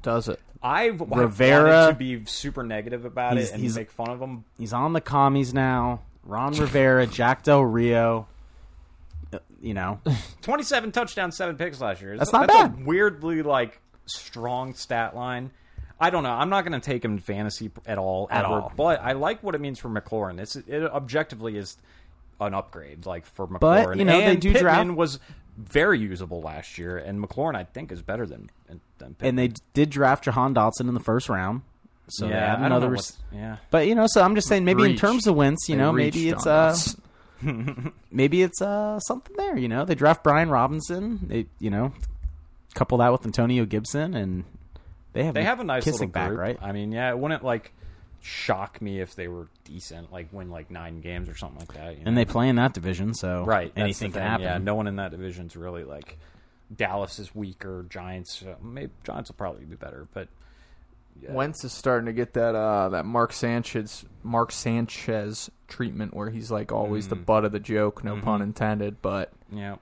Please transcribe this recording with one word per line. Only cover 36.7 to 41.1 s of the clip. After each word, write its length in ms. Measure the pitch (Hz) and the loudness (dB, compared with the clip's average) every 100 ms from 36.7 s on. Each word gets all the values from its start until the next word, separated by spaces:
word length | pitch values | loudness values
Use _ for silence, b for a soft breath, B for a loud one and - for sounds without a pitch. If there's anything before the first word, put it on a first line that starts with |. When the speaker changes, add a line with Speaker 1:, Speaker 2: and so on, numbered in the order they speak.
Speaker 1:
Dotson. 1200 | 165 160 - - _ - - 131 117 127 127 127 - | 4 -2 -6 -16 _ -20 -6 -6 -4 -6 -6 -10 -12
Speaker 2:
<laughs> 100 | - | -8
Speaker 3:
maybe 300 | 120 139 175 | 2 4 6
it's, 180 | 185 - | 2 2
uh, 380 | 196 202 214 214 | -2 -2 -2 -4
something 340 | - 254 - 392 | -4 -6 -6 -6
there, 180 | 392 285 | -4 -2
you 120 | 123 | -2
know. 180 | 117 185 | -2 0
They 80 | 143 | 4
draft 280 | 147 165 | 4 6
Brian 260 | 156 147 165 | 4 4 4
Robinson. 720 | 135 131 156 - 175 208 | 4 2 0 -4 -6 -4